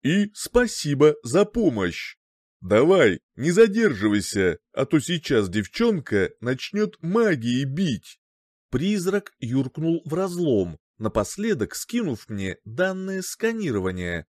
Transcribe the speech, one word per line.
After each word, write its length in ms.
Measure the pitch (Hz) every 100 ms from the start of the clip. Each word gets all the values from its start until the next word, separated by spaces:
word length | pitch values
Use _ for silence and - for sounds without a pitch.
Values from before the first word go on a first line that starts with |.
| 131
И 240 | 190 208 -
спасибо 800 | - 247 240 - 147 139 151 147
за 220 | 120 151 208
помощь. 720 | 240 202 113 92 - - - _ _ _ _
Давай, 600 | 92 104 151 190 123 90 _ -
не 140 | 147
задерживайся, 1080 | 175 226 202 220 107 107 104 95 101 92 80 _
а 140 | - 131
то 140 | 160
сейчас 500 | - 175 - 127 98
девчонка 800 | 101 101 - 233 196 - 101 90 -
начнет 600 | 117 131 - 202 214 -
магией 640 | 165 214 226 151 117 123 139
бить». 540 | 143 190 110 - - _ _ _ _ _
Призрак 640 | 123 180 208 180 202 190 _
юркнул 640 | 117 127 131 - 160 165 -
в 80 |
разлом, 640 | 160 190 175 165 110 90 78 _ _
напоследок 760 | 110 110 101 - 220 175 98
скинув 560 | - - 233 202 113 -
мне 280 | 104 95 87 101
данные 580 | 117 185 190 190 190
сканирования. 1040 | 180 - 226 226 190 104 92 90 87 85 -